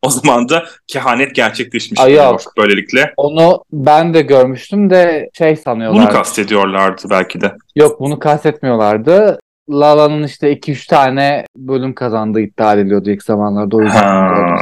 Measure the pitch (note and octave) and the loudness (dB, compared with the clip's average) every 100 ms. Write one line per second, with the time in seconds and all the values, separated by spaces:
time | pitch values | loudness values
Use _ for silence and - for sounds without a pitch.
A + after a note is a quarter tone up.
0 | C3+ - D3 A#2+ B2 E3 - - - C#3 | -4 -2 0 0 0 -2 -4 -20 -12 -6
1 | B2 A#2+ C#3 - C3+ A#2+ B2 A2+ - A2 | -4 -2 -2 -2 -2 -4 -8 -8 -6 0
2 | C3 D3 C3+ A#2 - - G#2 G2+ - B2+ | 4 6 4 0 -6 -2 0 0 -2 -2
3 | D3 - C#3+ D#3 E3 - _ D3+ C3+ D3+ | -2 -2 -4 2 2 2 _ -4 2 2
4 | E3+ E3 C#3 C#3+ E3+ B2+ - G3+ G3+ F#3 | 4 0 2 2 2 -2 -8 -2 2 2
5 | F3 D#3 - - D#3+ D#3 - A2+ A2+ G#3 | 2 0 -8 -2 -2 -2 -4 -6 0 2
6 | - - - - G2+ G#2 G2 F#2+ F#2+ F#2 | 2 0 -4 -6 -2 0 0 0 -2 -2
7 | G2 F#2+ F#2 F2+ G2 - _ D3 D3 - | -4 -2 -2 -4 -6 -6 _ 2 2 2
8 | C3+ D3 D3+ D3 D3+ D3+ C3+ A#2 G#2 G#2+ | -6 -4 -2 0 -2 -4 -4 0 0 0
9 | A#2+ F#3 G#3+ - _ _ - C#3+ D3 D3+ | 2 2 2 -2 _ _ -8 0 2 4
10 | D3+ D3+ D3 - D3 C#3 - C3+ - E3 | 2 0 -8 -4 -4 -2 -6 -10 -2 0
11 | C3+ C3+ C#3+ C#3+ - - C3 C3+ C3 B2+ | 2 0 -2 -2 -8 -16 -6 -4 -4 -6
12 | B2 A2 A2 G#2+ G#2 - A2 G#2 G2 G2+ | -4 -4 -2 -4 -4 -2 0 2 2 0
13 | G2 G2+ - G#2 G#2 G2+ G#2 A2 G#2+ G#2+ | -2 -6 -2 -2 -2 -4 -2 0 2 2
14 | G2+ F#2+ F#2+ F2+ F2 F2 | 2 2 0 0 0 -2